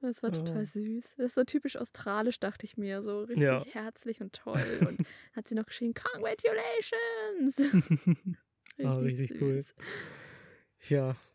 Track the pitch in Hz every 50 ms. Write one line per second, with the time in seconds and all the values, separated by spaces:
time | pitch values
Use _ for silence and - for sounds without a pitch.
0 | 269 247 233 - - 226 175 160 160 170 160 214 214 - - 208 214 220 220 240
1 | - - - - 254 247 - 254 254 - - 294 - 277 - - 240 - - -
2 | - 208 202 214 220 247 233 - - 196 - - - - - 226 202 196 196 196
3 | 208 208 202 208 214 226 233 156 143 135 131 131 139 277 - 220 214 226 220 -
4 | - 233 220 - - - - - - - - 139 123 - - - - - - -
5 | 165 - - - - - - 233 220 - 226 214 220 - - - 240 233 233 -
6 | - 480 494 415 427 453 440 - - 453 440 440 440 466 466 466 415 - 466 453
7 | 466 466 453 453 427 427 403 359 269 277 - - 277 285 - 180 - - 165 139
8 | - 180 160 - - 190 170 - _ _ _ _ _ - - - 269 247 131 131
9 | 127 - 127 123 135 - - - 143 139 135 139 139 - - - - - - -
10 | - - - - - - - - - - - - _ _ _ _ - - 143 139
11 | 135 131 131 - - _